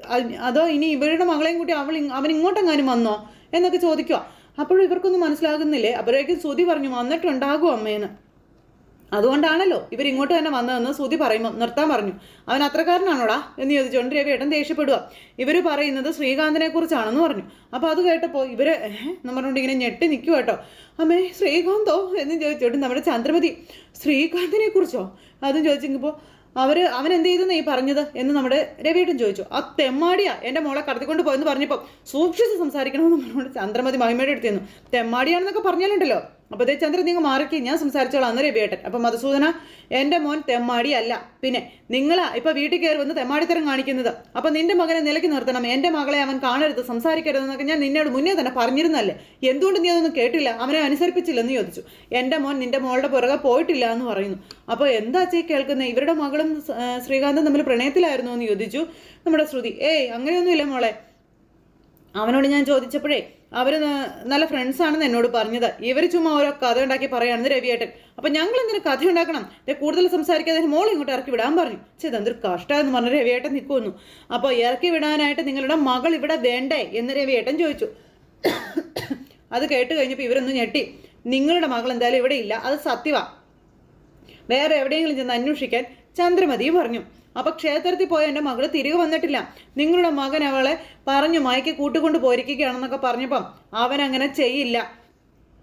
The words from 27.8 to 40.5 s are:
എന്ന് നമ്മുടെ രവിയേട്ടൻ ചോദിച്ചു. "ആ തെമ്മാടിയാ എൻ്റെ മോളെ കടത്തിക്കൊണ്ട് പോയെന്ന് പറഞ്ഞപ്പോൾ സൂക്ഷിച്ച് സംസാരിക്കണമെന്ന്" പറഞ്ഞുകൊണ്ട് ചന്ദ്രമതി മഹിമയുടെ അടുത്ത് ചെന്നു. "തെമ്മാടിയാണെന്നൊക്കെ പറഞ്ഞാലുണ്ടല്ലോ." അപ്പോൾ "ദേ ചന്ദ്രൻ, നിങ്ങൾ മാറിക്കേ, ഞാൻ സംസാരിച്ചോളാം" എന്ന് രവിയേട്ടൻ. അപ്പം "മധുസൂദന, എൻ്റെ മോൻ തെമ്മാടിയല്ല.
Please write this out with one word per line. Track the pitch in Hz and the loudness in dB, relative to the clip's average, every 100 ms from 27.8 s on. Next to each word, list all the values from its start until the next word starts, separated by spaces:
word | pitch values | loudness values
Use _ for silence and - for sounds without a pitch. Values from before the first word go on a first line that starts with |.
| 269 285 294 | 0 0 -2
എന്ന് | 226 262 | -4 0
നമ്മുടെ | 285 254 277 - - | 0 2 0 0 -4
രവിയേട്ടൻ | 294 339 359 262 | 0 2 2 0
ചോദിച്ചു. | 208 190 - | -2 -2 -6
"ആ | 277 - | -6 -4
തെമ്മാടിയാ | - 269 262 349 370 381 - | -2 0 2 2 2 0 -2
എൻ്റെ | 240 294 | -4 -4
മോളെ | 302 277 | -2 -4
കടത്തിക്കൊണ്ട് | 294 233 277 320 | -4 -6 -2 0
പോയെന്ന് | 285 269 311 | 0 0 0
പറഞ്ഞപ്പോൾ | 269 285 269 - - | 0 -2 -4 -6 -20
സൂക്ഷിച്ച് | - 269 339 349 466 392 | -6 0 0 2 2 2
സംസാരിക്കണമെന്ന്" | 302 285 269 277 330 320 | -2 -2 -2 2 4 4
പറഞ്ഞുകൊണ്ട് | 240 247 262 | 0 -6 -6
ചന്ദ്രമതി | 247 196 233 262 254 | -6 -4 -2 0 2
മഹിമയുടെ | 233 240 269 | 2 2 0
അടുത്ത് | 233 233 | 0 -2
ചെന്നു. | 196 - - - | -2 -6 -16 -2
"തെമ്മാടിയാണെന്നൊക്കെ | 240 226 247 269 349 381 427 | -2 0 0 2 0 0 0
പറഞ്ഞാലുണ്ടല്ലോ." | 392 349 392 415 302 185 - - - | 0 2 2 2 2 0 -2 -20 -12
അപ്പോൾ | 208 | -2
"ദേ | 240 | 0
ചന്ദ്രൻ, | 285 311 359 | 2 0 2
നിങ്ങൾ | 349 349 | 2 2
മാറിക്കേ, | 294 269 294 311 | 2 0 0 -2
ഞാൻ | 240 320 | -2 0
സംസാരിച്ചോളാം" | 294 277 247 285 247 | 0 0 0 2 0
എന്ന് | 233 | 2
രവിയേട്ടൻ. | 285 220 208 185 | 0 2 0 -4
അപ്പം | - 233 | -6 -2
"മധുസൂദന, | 233 226 269 277 311 330 - - - | 0 0 0 2 2 0 -10 -20 -4
എൻ്റെ | 247 285 339 | 0 2 0
മോൻ | 294 302 | 0 -4
തെമ്മാടിയല്ല. | 285 | -2